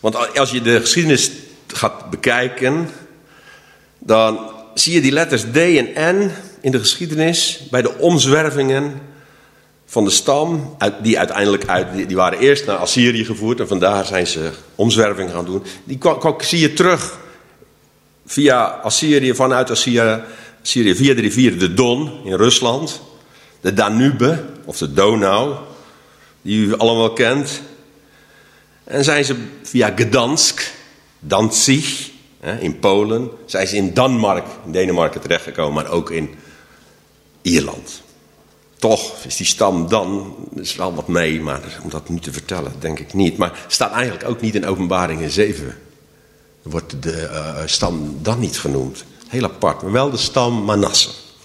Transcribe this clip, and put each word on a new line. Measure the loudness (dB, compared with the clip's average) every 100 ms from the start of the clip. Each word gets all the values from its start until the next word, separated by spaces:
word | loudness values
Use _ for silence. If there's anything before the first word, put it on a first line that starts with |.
| 0
Want | 0
a-, | -2 0
als | 0
je | 0
de | 4 4
geschiedenis | 4 2 4 2 2 -4 -20 -20 -14
gaat | -4 -4 -4 -12
bekijken, | -2 0 0 -2 -2 0 0 -4 -10 -20 -20 _ -20 -20 -20 _ _ _ _
dan | 2 4 4 0 -10 -16 -10
zie | -2 2
je | 4
die | 4
letters | 2 2 0
D | 2 2
en | 6 4 2 0 2 2
N | 0 -4 -16 -4
in | 0
de | 0
geschiedenis | 0 -2 -4 0 0 2 -2 -4 -2
bij | 0
de | 0 2
omzwervingen | 4 4 6 4 4 2 2 2 -2 -6 -16 -20 -20 _ _ _ _ _ _
van | 0
de | 2
stam, | 2 2 2 2 -2 -6 -2
uit, | -4 0
die | 0 2
uiteindelijk | 2 2 2 2 0
uit, | -2 -2
die, | -6 -4
die | 2
waren | 2 4
eerst | 4 4 0
naar | -2
Assyrië | 0 4 2 2
gevoerd | -4 -4 -2 -2
en | -2
vandaar | 2 4 2
zijn | 0 -2 -2
ze | -2 -6 -8 -16
omzwerving | 0 2 4 2 0 -6
gaan | -6
doen. | -6 -6 -8 -18
Die | -12 0
kwa-, | 0 2
kwa-, | 0 -2
zie | -2 2
je | 2
terug | 4 2 2 -2 -12 -20 -20 _ _ -20 _ _ _ _ _ -6
via | 2 4 4
Assyrië, | 2 -2 -2 0 4 4 4
vanuit | 2 2 2 0
Assyrië, | 0 2 4 4 0 -6 -18 -20 -12
Assyrië | -4 2 2
via | 4 4
de | 4
rivier | 2 4 4 4
de | 0
Don | 2 2 0 -4 -10
in | -6
Rusland, | 2 4 4 2 -2 -6 -10 -16 -20 -20 -20 -20 _
de | -2
Danube | 2 2 4 2 4 2 0 -6 -16
of | -14 -8
de | -2
Donau, | 2 4 4 2 2 0 -6 -14 -20 -20 -20 _ _ _ _
die | -2 0 0
u | 2
allemaal | 2 4 2
kent. | 2 2 2 -2 -8 -14 -20 _ _ _ _ _ _ _ _ _ _
En | -6 0
zijn | 2 2
ze | 0 -4 -8 -16
via | -2 2 2 2
Gdansk, | 2 2 2 2 0 -2 -10 -12 -20 _ _ _
Danzig, | -2 0 2 2 2 2 0 -8 -12 -18 _ _
hè, | -10 -6
in | -6 0
Polen, | 2 2 2 -2 -6 -12 -8
zijn | -4 -2
ze | -2
in | 0
Danmark, | 2 2 2 0 0 -4 -16
in | -6
Denemarken | -2 0 2 0 -2
terechtgekomen, | -4 -4 -4 -4 -2
maar | -2 -2
ook | -4 -2
in | -6 -8 -12 -20 -20 _ _ _ _ _ _ _ _
Ierland. | 0 0 0 -10 -16 -20 -20 _ _ _ _ _ _ _
Toch | 0 0 -2 -14 -10
is | -4
die | -4
stam | 0 0 0 0
Dan, | 0 0 -6 -8 -16 -14
er | -12
is | -10 -6
wel | -6
wat | -6 -2
mee, | 0 0 -2
maar | -4 -8 -10 -14
om | -12
dat | -12 -8
nu | -8
te | -8
vertellen, | -12 -8 -8 -8 -8
denk | -8 -8
ik | -6
niet. | 0 0 2
Maar | -4 -4 -6
staat | -2 0
eigenlijk | 0 -4 -4 -6
ook | -4
niet | -2
in | -2 -2
Openbaringen | -2 0 0 -2 -4 -4
zeven. | 0 0 0 -10 -14 -20 _ _ _ _ _ _ _
Wordt | -8 -8 -8 -8
de, | -8 -6
eh, | -8 -8 -8 -8
stam | -4 -2 -2 -4 -8 -6
Dan | -4 -2
niet | -2 -4
genoemd. | -4 -2 -4 -10 -20 -20 -8
Heel | -4
apart, | -4 0 -2 0
maar | -2
wel | 0 0
de | -2
stam | -2 0 0 0
Manasse. | 0 2 2 2 0 -4 -20 _